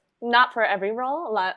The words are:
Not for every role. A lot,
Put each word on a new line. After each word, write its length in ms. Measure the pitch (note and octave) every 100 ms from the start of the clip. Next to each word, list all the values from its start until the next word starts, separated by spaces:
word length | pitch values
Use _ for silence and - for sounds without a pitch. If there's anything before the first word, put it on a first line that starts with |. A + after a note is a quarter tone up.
| _ -
Not 300 | A#3+ A#3+ B3
for 100 | A#3+
every 280 | G#3+ G3 G3
role. 360 | A3+ B3+ D4 D#4+
A 60 |
lot, 220 | G#3+ F#3